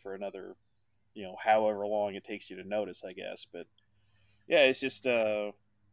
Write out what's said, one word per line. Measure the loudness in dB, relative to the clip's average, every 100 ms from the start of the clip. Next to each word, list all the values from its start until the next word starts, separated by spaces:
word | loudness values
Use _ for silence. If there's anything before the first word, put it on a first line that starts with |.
for | -12
another, | -8 -8 -10 -14 -16 _ _ _ _ _
you | -12
know, | -12 -4
however | 4 4 4 0 -2
long | 0 -2 -4
it |
takes | -10 -12 -10
you | -12
to | -4
notice, | -4 -2 -6 -10
I |
guess. | -10 -10 -10 -12
But | -14 -16 _ _ _ _ _ _ _ 2
yeah, | 6
it's | 6 6
just, | 0 0 2
uh, | 2 2 0 -4 -8 _ _ _